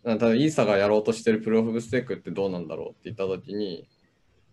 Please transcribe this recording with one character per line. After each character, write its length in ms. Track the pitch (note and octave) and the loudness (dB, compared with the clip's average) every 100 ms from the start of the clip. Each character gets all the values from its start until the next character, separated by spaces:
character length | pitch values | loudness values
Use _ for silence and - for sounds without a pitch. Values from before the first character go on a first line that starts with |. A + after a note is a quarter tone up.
た 140 | A#2 A2 | -2 2
だ 180 | A#2 A2+ | 4 4
イ 120 | D#3 | 2
ー 20 | |
サ 140 | D#3 G#2+ | 2 2
が 120 | G2+ | 4
や 100 | G2+ | 4
ろ 120 | G#2+ | 4
う 40 | |
と 100 | G#2+ | 2
し 100 | A2+ | 0
て 80 | - | 2
る 80 | A2 | 0
プ 100 | A2 | 2
ル 120 | A2 | 2
ー 20 | |
フ 60 | A2+ | 2
オ 20 | |
ブ 100 | A2+ | -2
ス 80 | A#2 | -2
テ 100 | B2+ | -4
ー 40 | |
ク 100 | B2 G2 | -2 -8
っ 20 | |
て 120 | - | -6
ど 180 | E2+ G2 | -4 -2
う 20 | |
な 80 | F2+ | -4
ん 80 | D#2+ | -8
だ 80 | D#2+ | -8
ろ 120 | D#2+ | -10
う 20 | |
っ 20 | |
て 80 | - - | -12 -14
言 80 | |
っ 20 | A2 | -6
た 100 | F#2+ | -4
時 300 | F#2 - G2+ | -4 -6 -6
に、 320 | G2+ A2 - _ _ _ _ _ _ | -6 -8 -14 _ _ _ _ _ _